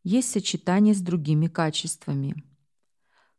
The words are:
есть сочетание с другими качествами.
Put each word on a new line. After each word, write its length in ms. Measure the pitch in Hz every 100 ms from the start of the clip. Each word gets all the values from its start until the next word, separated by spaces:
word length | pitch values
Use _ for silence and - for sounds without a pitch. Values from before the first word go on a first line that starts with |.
есть 260 | 175 233 254
сочетание 640 | 208 - - - 185 214
с 60 | 202
другими 480 | 175 170 147 151 165
качествами. 960 | 165 156 - 165 - - 139 139 156 - _ _ _ _ _ _ _ _